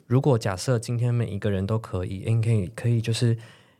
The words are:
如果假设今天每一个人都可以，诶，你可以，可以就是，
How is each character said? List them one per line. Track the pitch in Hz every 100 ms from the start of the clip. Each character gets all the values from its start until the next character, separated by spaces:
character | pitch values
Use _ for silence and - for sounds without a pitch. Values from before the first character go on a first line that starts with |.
| -
如 | 127
果 | 147 117
假 | 110 92
设 | - 117
今 | 117 117
天 | 120
每 | 120 113
一 | 98
个 | 110
人 | 95
都 | 98 110
可 | - 92
以， | 92 95
诶， | 98
你 | 113
可 | 110
以， | 110 92
可 | - 117
以 | 117
就 | 113
是， | 110 120 113 - - _